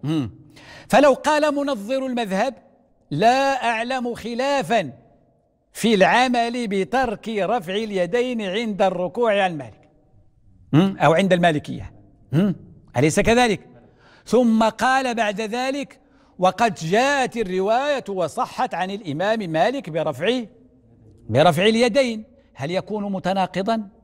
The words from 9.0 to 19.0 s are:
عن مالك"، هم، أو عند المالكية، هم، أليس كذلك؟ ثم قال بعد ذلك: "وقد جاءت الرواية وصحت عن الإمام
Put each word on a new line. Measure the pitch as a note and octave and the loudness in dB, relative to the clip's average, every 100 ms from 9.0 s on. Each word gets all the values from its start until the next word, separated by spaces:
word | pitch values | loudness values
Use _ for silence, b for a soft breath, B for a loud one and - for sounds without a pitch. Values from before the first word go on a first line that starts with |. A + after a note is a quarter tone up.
| F3+ F3+ A#3+ G3+ | -6 -2 0 2
عن | F#3+ D#3+ | 0 -2
مالك"، | A#2+ - _ _ _ _ _ _ _ _ - | -12 -18 _ _ _ _ _ _ _ _ 0
هم، | D3 F#3+ F#3+ | 2 2 2
أو | D3+ | 4
عند | D#3+ G3 | 4 2
المالكية، | F3 F3 D3+ - A#2+ F#2 - - _ - | 2 2 0 -6 -12 -14 -18 -20 _ -4
هم، | C#3+ G3+ E3 - - _ A#2+ | 0 0 -2 -12 -20 _ 0
أليس | D3+ G3+ | 2 2
كذلك؟ | G3+ A#3 A#3+ F#3+ - - _ _ b b - | 2 4 2 0 -8 -20 _ _ b b 0
ثم | A3 A#3+ A3 | 2 4 4
قال | A3 G#3+ A#3+ C4 C4 A#3 | 2 2 0 2 0 -2
بعد | G#3+ G3+ | -2 -2
ذلك: | A3 A#3 C4 C#4 C4+ - b b b b | -6 -4 -4 -6 -8 -16 b b b b
"وقد | F3+ F#3 A#3 | 0 2 0
جاءت | E3+ D#3+ G3+ C4+ C#4+ B3 A#3+ | 0 -2 2 2 0 -2 -4
الرواية | G3+ F#3 F#3+ A#3 C#4+ C#4 - | -4 -2 0 0 0 -4 -4
وصحت | F#3+ E3 - A#3 - B3 | -4 -4 -4 -6 -4 -4
عن | E3+ F#3 | -4 -6
الإمام | G3+ | -8